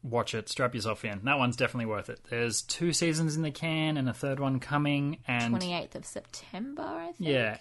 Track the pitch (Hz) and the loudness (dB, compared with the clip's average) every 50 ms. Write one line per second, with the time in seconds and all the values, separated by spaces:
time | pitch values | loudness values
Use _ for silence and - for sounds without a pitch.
0 | - 123 117 120 110 - - 110 - - - - 131 120 117 113 101 113 104 - | -6 -2 0 0 0 0 -2 -6 -4 -4 -2 0 0 0 0 0 -2 -2 -2 -2
1 | - 107 101 98 101 135 147 139 123 120 117 - 127 113 - 123 113 110 107 101 | -4 -6 -6 -2 0 0 2 4 4 4 4 4 2 2 2 0 -2 0 -2 -2
2 | - - 113 - - - 123 117 117 117 104 - - - - - 170 175 151 - | -4 -6 -10 -12 -8 -4 -2 0 0 2 0 -2 -2 -2 -2 0 2 2 2 4
3 | 170 165 156 160 165 156 147 160 160 151 135 - 160 165 160 160 156 156 156 143 | 4 4 4 4 2 2 2 0 0 -2 -2 -2 -2 -2 0 2 2 2 2 2
4 | 131 123 117 - 143 139 135 135 139 135 135 127 - - 147 147 147 147 143 143 | 2 0 0 0 -2 -2 0 0 0 0 0 0 0 0 2 2 4 4 2 2
5 | 143 143 160 - - - 123 120 117 117 117 180 180 180 175 170 - - - - | 2 0 -2 -4 -2 -2 0 2 2 4 2 2 2 0 -2 -2 -4 -6 -10 -12
6 | - - - 196 - - - - - - - 185 240 277 285 302 302 - 320 330 | -12 -10 -10 -12 -12 -12 -14 -16 -14 -10 -8 -8 -6 -6 -6 -8 -6 -6 -6 -6
7 | 330 349 339 - 175 151 139 127 113 107 107 - | -8 -8 -6 -4 0 2 2 4 2 0 -2 -2